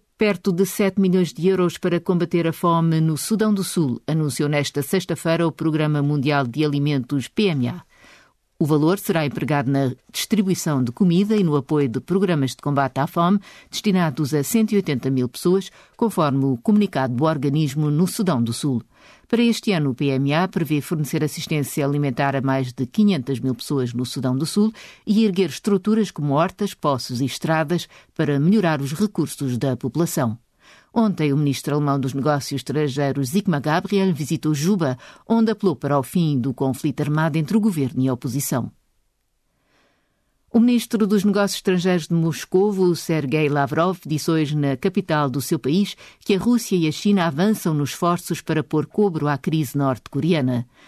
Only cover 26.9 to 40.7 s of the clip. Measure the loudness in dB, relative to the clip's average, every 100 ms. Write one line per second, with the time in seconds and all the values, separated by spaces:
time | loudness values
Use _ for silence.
26.9 | -2 -4 -4 -4 -4 -2 -2 0 -2 -4
27.9 | -16 _ -2 0 2 4 4 2 0 -2
28.9 | -2 -2 -2 -4 -4 -4 -2 -2 -2 -2
29.9 | -2 -2 0 -2 -4 _ _ -20 -20 _
30.9 | 0 0 2 0 2 0 0 -2 0 0
31.9 | 0 -2 -2 0 0 -2 -6 -4 -2 -2
32.9 | -2 -2 -2 -2 0 0 -2 0 -2 0
33.9 | 0 0 0 -2 -2 -2 0 0 0 0
34.9 | -4 -10 -18 -2 2 2 2 -2 -2 0
35.9 | -2 0 0 0 0 -2 -2 -2 -2 -4
36.9 | -2 -2 0 0 0 0 0 0 0 -2
37.9 | 0 0 -2 -4 -6 -2 -4 -4 -12 _
38.9 | _ _ _ _ _ _ _ _ _ _
39.9 | _ _ _ _ _ _ 4 4